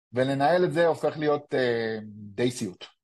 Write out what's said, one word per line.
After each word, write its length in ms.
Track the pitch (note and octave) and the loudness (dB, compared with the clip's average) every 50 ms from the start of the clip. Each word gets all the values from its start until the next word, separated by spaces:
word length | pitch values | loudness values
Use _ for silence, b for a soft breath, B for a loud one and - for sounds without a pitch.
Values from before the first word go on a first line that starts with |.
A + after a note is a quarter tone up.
| _ _ - | _ _ -2
ולנהל 520 | B2 C3 C3+ C#3 C3+ C#3 D3+ E3+ F3+ F3+ | -2 0 0 2 2 2 4 4 4 2
את 80 | E3+ C#3+ | 2 2
זה 140 | E3 E3+ | 2 4
הופך 300 | E3 D3+ A#2+ - D3+ - | 2 2 2 0 -2 -2
להיות, 360 | D#3 D3+ D3+ D3 D3 D3 - - | 0 0 0 0 0 -2 -2 -2
אה, 440 | C3+ B2+ B2 A#2 A#2 A2+ A2 A2 A2 G#2+ G#2+ | 0 2 2 0 0 -2 -4 -4 -6 -10 -12
די 420 | G#2 G#2+ G#2 G#2 G2 A2 B2 B2+ | -14 -16 -16 -10 -4 -2 -2 -2
סיוט. 340 | B2 - A2+ F#2+ F2 - - - _ _ | -2 -4 -6 -8 -8 -10 -18 -20 _ _